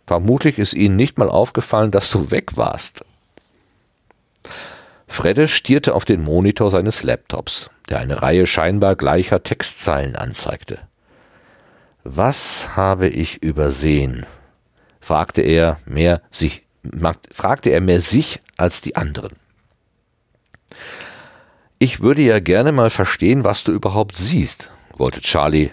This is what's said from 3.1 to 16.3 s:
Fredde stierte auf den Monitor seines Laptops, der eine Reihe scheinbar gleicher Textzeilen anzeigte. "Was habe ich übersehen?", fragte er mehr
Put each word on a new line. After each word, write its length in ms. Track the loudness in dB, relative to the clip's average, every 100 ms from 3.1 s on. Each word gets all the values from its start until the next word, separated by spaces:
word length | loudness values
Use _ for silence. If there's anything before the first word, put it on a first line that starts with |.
| _ _ _ _ _ _ _ _ _ _ _ _ _ -20 -18 -18 -20 -20 _ -14
Fredde 420 | -2 0 2 2
stierte 460 | 0 2 2 2
auf 120 | -2 0
den 180 | 0
Monitor 480 | 2 2 2 2 2
seines 320 | 2 0 -2
Laptops, 680 | -2 -4 -6 -10 -8 -10 -12 _ -8
der 120 | -6
eine 240 | -4 -2
Reihe 240 | 2 4 2
scheinbar 480 | 2 0 2 2 2
gleicher 480 | 2 0 2 -2
Textzeilen 720 | -2 -6 -6 -6 -2 -2 -2 -6
anzeigte. 640 | -8 -8 -8 -8 -12 -16 -16 _ _ _ _ _ _ _ _ _ _ _
"Was 720 | -10 -2 0 0 -4 -4 -6 -2
habe 320 | 0 2 0
ich 360 | 0 -4 -4
übersehen?", 800 | -4 0 -2 0 2 2 0 -6 -12 -20 _ _ _ _ _ _
fragte 440 | -2 -2 0 0
er 360 | 2 4 2 -2 -6
mehr 380 | 0 2 0 _